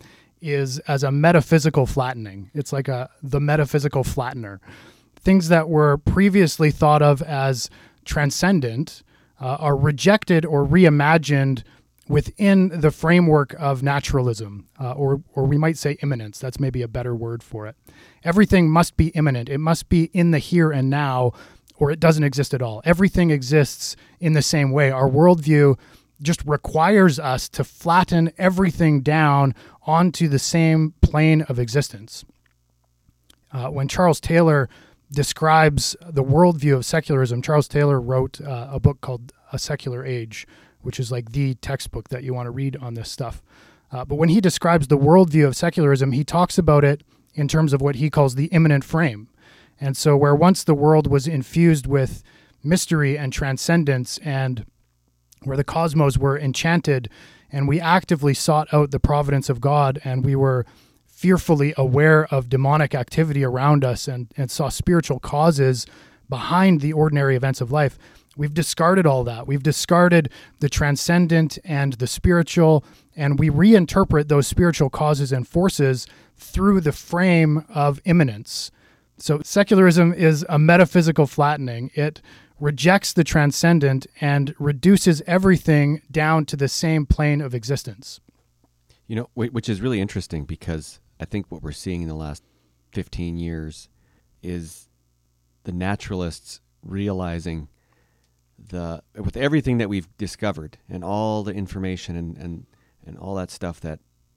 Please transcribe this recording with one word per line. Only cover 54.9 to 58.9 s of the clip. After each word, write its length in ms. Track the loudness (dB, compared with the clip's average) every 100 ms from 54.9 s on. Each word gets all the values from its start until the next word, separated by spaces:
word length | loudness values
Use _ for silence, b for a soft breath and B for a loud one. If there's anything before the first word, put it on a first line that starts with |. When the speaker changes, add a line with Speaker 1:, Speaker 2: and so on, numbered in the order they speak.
| _ _ _ _ _
Speaker 1:
where 140 | -6 -6
the 60 |
cosmos 540 | -4 -2 0 2 2 2
were 220 | -2 -2
enchanted, 680 | -4 -2 0 0 0 -4 -4 b b b b
and 160 | -4 -2
we 120 | -2
actively 540 | 2 0 0 0 0
sought 340 | 0 0 0 2
out 160 | 0 0